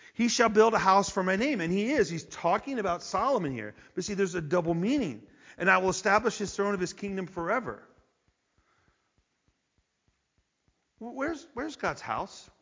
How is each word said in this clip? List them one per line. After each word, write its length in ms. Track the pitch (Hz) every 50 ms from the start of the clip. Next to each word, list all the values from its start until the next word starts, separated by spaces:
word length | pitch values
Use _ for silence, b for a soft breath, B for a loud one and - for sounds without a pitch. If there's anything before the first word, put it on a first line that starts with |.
| B B B
He 140 | - 233 233
shall 200 | - - 233 226
build 260 | 208 214 220 226 220
a 40 | 202
house 320 | - 190 190 196 190 -
for 140 | - 202 185
my 100 | 185 190
name." 260 | 196 220 202 - 190
And 120 | 165 165
he 180 | 185 202 208 240
is. 180 | 311 277 196 143
He's 160 | 170 156 -
talking 540 | - - - - 170 190 220 - 277 269 233
about 240 | 196 185 170 170
Solomon 500 | - - - 190 226 269 277 214 170 143
here. 220 | 131 113 107 107 - B B B B
But 80 | - 175
see, 100 | - 202
there's 220 | 185 196 175 170
a 40 | 175
double 340 | 156 143 175 180 160 165 170
meaning. 460 | 165 180 226 285 294 226 151 113 107 - - B B B B B B
"And 120 | 170 190
I 60 | 190
will 140 | 185 185 185
establish 480 | 180 - - 202 196 214 233 233 - -
his 180 | 202 175 -
throne 160 | - 202 202
of 80 | 202 185
his 140 | 180 165 -
kingdom 320 | - 202 196 196 190 185
forever." 600 | - - 175 165 175 220 247 - 123 104 101 - - _ _ _ _ _ _ _ _ _ _ _ _ _ _ _ _ _ _ _ _ _ _ _ _ _ _ _ _ _ _ _ _ _ _ _ _ _ _ _ _ _ _ _ _ _ _ _ _ _ _ _ _ _ _ _ _ _ _ _ _ _ -
Wh-, 140 | 220 240 262
where's, 320 | 262 269 320 330 277 - -
where's 240 | - 233 285 320 277
God's 240 | - - 156 147 -
house? 480 | - - 110 127 185 196 - - - - - _